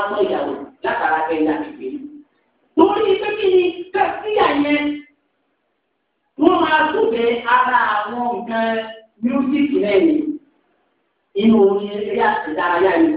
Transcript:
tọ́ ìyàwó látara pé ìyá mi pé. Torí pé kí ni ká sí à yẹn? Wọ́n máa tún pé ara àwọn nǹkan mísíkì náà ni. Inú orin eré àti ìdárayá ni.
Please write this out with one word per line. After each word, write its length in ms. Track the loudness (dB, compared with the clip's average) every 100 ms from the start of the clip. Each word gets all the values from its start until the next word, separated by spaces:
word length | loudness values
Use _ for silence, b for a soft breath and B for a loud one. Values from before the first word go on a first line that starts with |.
tọ́ 160 | 0 -2
ìyàwó 340 | -2 -2 -4 -6 -12 -8
látara 420 | -6 -2 0 0
pé 120 | 0 0
ìyá 180 | 0 -2
mi 140 | -6
pé. 180 | -10 -10 -10 -12 -18 -20 _ _ _ _ 4
Torí 340 | 4 4 0
pé 160 | 0 -2
kí 160 | -2 2
ni 160 | 2 2 -2 -4
ká 180 | -2 -2
sí 160 | -2 -2
à 140 | 0 2
yẹn? 320 | 0 0 0 -2 -6 -12 _ _ _ _ _ _ _ _ _ _ _ _ 0
Wọ́n 180 | 2 4
máa 240 | 2 0 0
tún 200 | 0 -2
pé 140 | 0 -2 -2 0
ara 320 | 0 2 0 0
àwọn 340 | -2 -4 -6 -6
nǹkan 520 | -6 -6 -4 -2 -4 -8 -14 -20 _
mísíkì 600 | -2 0 0 0 0 0
náà 200 | 2 4
ni. 160 | 4 2 -2 -8 _ _ _ _ _ _ _ _ _ 0
Inú 200 | 4 6
orin 320 | 4 2 -4
eré 240 | -6 -4 -2
àti 280 | 0 -2 -4
ìdárayá 440 | -4 -2 2 2 4
ni. 140 | 2